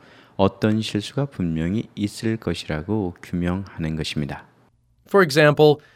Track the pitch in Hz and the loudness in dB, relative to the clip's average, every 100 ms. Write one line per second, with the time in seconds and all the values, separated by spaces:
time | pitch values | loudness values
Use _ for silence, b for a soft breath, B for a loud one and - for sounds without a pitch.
0 | b b b - 98 - 107 110 107 104 | b b b 0 0 2 0 0 -2 -6
1 | - 139 143 - 85 80 82 110 - - | -4 -6 -6 -4 -4 -2 -2 -4 -6 -6
2 | 104 - 110 110 95 85 - 78 92 110 | -6 -4 -4 -4 -4 -6 -6 -6 -4 -4
3 | 90 - - 90 87 92 98 - 80 78 | -4 -8 -8 -4 -2 -4 -6 -8 -6 -4
4 | 76 80 71 76 - _ _ _ _ _ | -6 -6 -6 -8 -16 _ _ _ _ _
5 | _ 196 170 147 147 147 151 143 b | _ 2 4 4 4 6 4 4 b